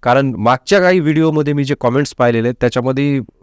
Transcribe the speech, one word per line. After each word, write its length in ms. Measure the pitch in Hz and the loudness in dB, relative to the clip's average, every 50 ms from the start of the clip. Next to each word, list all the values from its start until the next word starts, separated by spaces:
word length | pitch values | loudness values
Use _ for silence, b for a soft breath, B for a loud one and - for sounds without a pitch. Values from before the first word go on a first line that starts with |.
| - | -2
कारण 300 | 123 123 135 139 135 117 | 0 2 2 2 0 -2
मागच्या 440 | 90 104 117 127 131 - - 202 202 | -2 0 0 0 0 0 0 2 2
काही 200 | 180 185 185 185 | 4 4 2 2
व्हिडिओमध्ये 520 | 151 151 151 156 160 160 156 151 147 143 147 | 0 0 0 2 0 0 0 0 -2 -2 -2
मी 120 | 143 139 | -2 -2
जे 100 | 131 147 - | -2 -4 -2
कॉमेंट्स 340 | - 120 120 139 147 - - | -2 0 0 0 -2 -2 -2
पाहिलेले 340 | - 123 120 117 117 113 120 | 0 0 0 2 0 -2 -2
आहेत 80 | 123 - | -2 -2
त्याच्यामध्ये 600 | 120 120 - 127 120 131 131 135 143 143 143 135 110 - _ _ | -2 -2 -2 -2 -2 -2 -2 -2 -2 -2 -2 -4 -6 -10 _ _